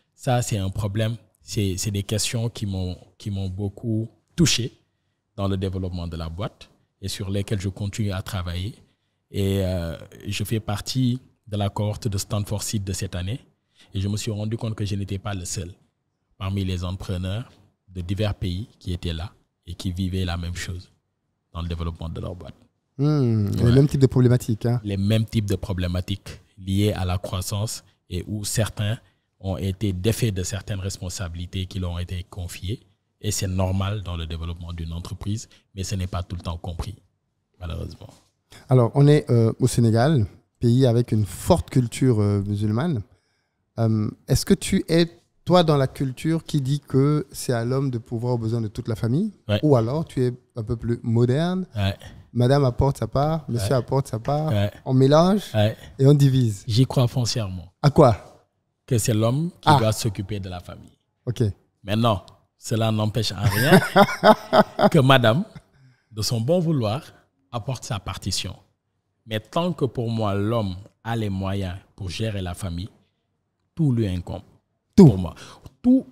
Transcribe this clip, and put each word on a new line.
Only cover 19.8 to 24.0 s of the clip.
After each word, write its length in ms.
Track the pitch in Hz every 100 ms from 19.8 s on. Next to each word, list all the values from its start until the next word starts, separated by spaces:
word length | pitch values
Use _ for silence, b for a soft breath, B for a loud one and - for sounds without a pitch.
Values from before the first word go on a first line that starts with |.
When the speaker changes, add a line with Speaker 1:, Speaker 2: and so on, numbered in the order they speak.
| 98
Speaker 1:
vivaient 340 | 90 95 92 90
la 120 | 87
même 180 | 85 87
chose 360 | - 90 - _ _ _ _ _ _
dans 80 | -
le 60 | 85
développement 420 | 82 82 82 82
de 100 | 87
leur 160 | 87 90
boîte. 200 | 85 - _ _ _ -
Speaker 2:
Hmm, 500 | 143 151 123 110 101
les 120 | 107
Speaker 1:
Ouais. 80 | 120
Speaker 2:
mêmes 160 | 127 147
types 140 | 143